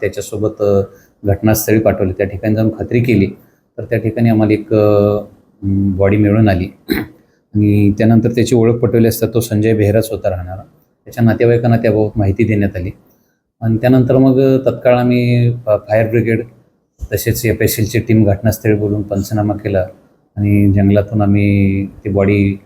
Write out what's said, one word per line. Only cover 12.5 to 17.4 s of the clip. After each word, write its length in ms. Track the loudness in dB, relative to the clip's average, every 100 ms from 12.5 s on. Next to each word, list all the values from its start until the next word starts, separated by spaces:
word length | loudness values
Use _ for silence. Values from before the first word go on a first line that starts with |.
| 0 -2 -4
आली 160 | -10 -12 _ _ _ _ _ _
आणि 160 | -4 0
त्यानंतर 400 | 2 2 4 4
मग 400 | 4 4 2 2 0
तत्काळ 320 | 0 0 2
आम्ही, 560 | 2 0 2 2 0 -2 -2
अ, 100 | -2 0
फायर 200 | 0 0
ब्रिगेड 340 | 0 0 -2 -4 -18 _ _ _ _ -8
तसेच 320 | -4 -4 -2